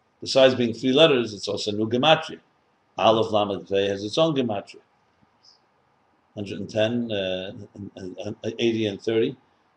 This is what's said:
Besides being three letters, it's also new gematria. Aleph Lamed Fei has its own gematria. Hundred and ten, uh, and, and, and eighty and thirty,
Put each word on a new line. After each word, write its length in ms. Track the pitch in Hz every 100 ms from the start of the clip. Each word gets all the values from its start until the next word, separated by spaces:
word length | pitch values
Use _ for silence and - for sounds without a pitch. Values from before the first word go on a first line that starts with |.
| _ _
Besides 340 | 107 135 131
being 200 | 113 120
three 180 | 110 131
letters, 400 | 131 160 131 110
it's 160 | 98 -
also 240 | 98 -
new 160 | 104 110
gematria. 520 | 123 151 160 - - _ _ _ _ _ -
Aleph 340 | 101 113 107
Lamed 360 | 104 101 95 85
Fei 200 | 98 101
has 160 | 98
its 140 | 104 160
own 160 | 160
gematria. 480 | 139 117 101 - - _ _ _ _ _ _ _ _ _ _ _ _ _ _ _
Hundred 260 | 110 98 101
and 80 | 95
ten, 420 | 110 110 120 117
uh, 420 | 101 95 92 95 104 104
and, 160 | 104 98 -
and, 400 | 92 92 104 107
and 120 | 110 110
eighty 280 | 120 113 107
and 140 | 98
thirty, 360 | - 113 127 135 _ _ _